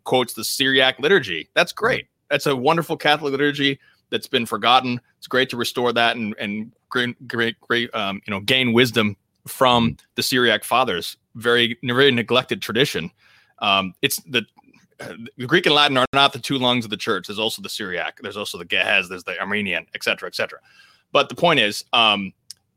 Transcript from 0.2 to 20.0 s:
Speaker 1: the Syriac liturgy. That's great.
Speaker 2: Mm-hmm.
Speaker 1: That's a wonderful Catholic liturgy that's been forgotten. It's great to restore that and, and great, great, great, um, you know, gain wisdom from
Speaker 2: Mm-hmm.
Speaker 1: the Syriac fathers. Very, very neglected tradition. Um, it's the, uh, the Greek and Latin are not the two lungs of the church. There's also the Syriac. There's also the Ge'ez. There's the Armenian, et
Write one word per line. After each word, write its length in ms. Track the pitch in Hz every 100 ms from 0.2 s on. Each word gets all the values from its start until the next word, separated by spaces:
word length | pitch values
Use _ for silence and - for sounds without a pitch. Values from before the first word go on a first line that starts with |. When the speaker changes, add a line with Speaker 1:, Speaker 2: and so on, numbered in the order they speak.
| 120
Speaker 1:
the 120 | -
Syriac 540 | 107 - 135 135 131 127
liturgy. 500 | 139 190 117 82 -
That's 180 | - 175
great. 320 | - 220 -
Speaker 2:
Mm-hmm. 220 | - _ -
Speaker 1:
That's 160 | 143 147
a 100 | 135
wonderful 400 | 127 165 160 156
Catholic 360 | 151 151 147
liturgy 460 | 135 147 143 139 135 _ _ _
that's 160 | 113 -
been 200 | 131 117
forgotten. 540 | 110 117 127 127 123 - _
It's 80 | -
great 240 | 127 127
to 80 | 120
restore 340 | 117 - 123
that 240 | 120 117 117
and, 180 | 107 -
and 340 | 107 107 110 - _
great, 400 | 131 123 120 123
great, 320 | 117 117 107
great, 340 | - 120 117
um, 280 | 113 101 98 -
you 40 |
know, 100 | 98
gain 320 | 101 131 127
wisdom 440 | 113 127 113 104 101 _ _ -
from 440 | - 127 123 95
Speaker 2:
Mm-hmm. 140 | 71 _
Speaker 1:
the 80 | -
Syriac 420 | - 127 120 107
fathers. 520 | - 123 127 90 85 - _
Very, 440 | - 117 120 117 120
very 260 | 127 123 139
neglected 500 | 120 110 123 127 104
tradition. 480 | - 110 143 90 85 - _ _ _ _
Um, 320 | 104 98 95 87
it's 140 | 139 -
the, 220 | - 127 107 _ _ _ _ -
uh, 140 | - 120 113 -
the 100 | 123
Greek 180 | 175
and 100 | 180
Latin 220 | 147 147 131
are 100 | 131
not 200 | 139 139
the 60 | 123
two 180 | - 139
lungs 260 | 123 123
of 60 | 113
the 60 | 101
church. 320 | - 98 87
There's 100 | 101
also 240 | 110 -
the 60 | 98
Syriac. 500 | - 104 87 80 -
There's 160 | 104 98
also 220 | 101 92
the 60 |
Ge'ez. 440 | 87 98 95 101 90
There's 140 | 92
the 140 | 87 87
Armenian, 460 | 95 104 98 85 80
et 80 | -